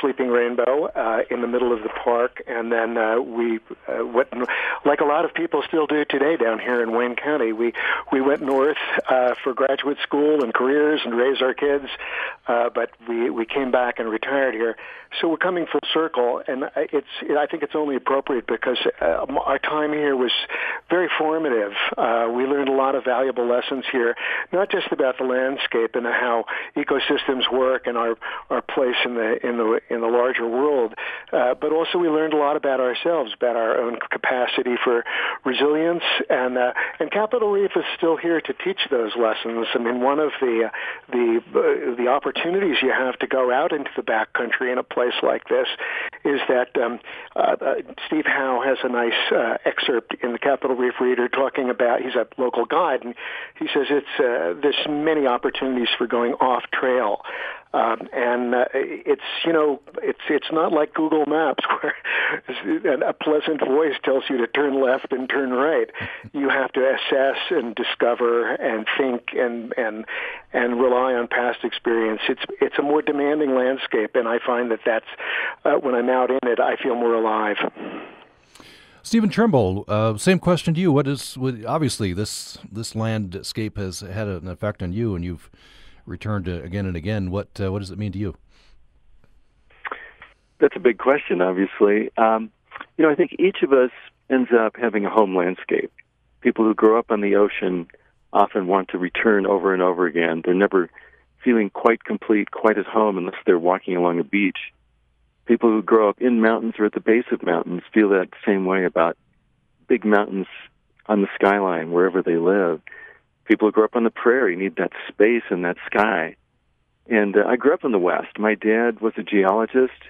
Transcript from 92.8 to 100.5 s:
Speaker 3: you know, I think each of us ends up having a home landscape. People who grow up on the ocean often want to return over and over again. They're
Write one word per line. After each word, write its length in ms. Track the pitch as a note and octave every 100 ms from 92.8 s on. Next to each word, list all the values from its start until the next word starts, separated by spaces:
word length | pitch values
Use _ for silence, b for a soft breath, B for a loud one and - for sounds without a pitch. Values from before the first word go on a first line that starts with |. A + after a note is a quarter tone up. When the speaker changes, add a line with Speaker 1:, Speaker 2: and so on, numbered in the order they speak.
| - -
Speaker 3:
you 60 |
know, 80 | D#3+
I 40 | D3
think 200 | D#3 -
each 200 | F#3 -
of 120 | D3
us 180 | C3+ B2 - - _ -
ends 200 | C3 A#2+ A#2
up 200 | A2 -
having 280 | A#2 G#2 G2
a 40 |
home 260 | A2 G2+ F#2
landscape. 560 | F2 F2+ - - - _ - _ _ _
People 240 | B2 A2+
who 100 | A2
grow 240 | G#2 A2 A2+
up 140 | -
on 80 | G#2+
the 160 | G2+ G2+
ocean 520 | G2+ - F#2+ F2+ E2+ b b b -
often 360 | G2+ G2+ G#2+ F2+
want 200 | G2 F#2
to 80 | F2+
return 480 | F2+ - A#2 G#2 F#2+
over 280 | G2 F#2+
and 100 | F#2
over 220 | F2+ F2 F2
again. 360 | D#2+ E2 E2
They're 80 | F2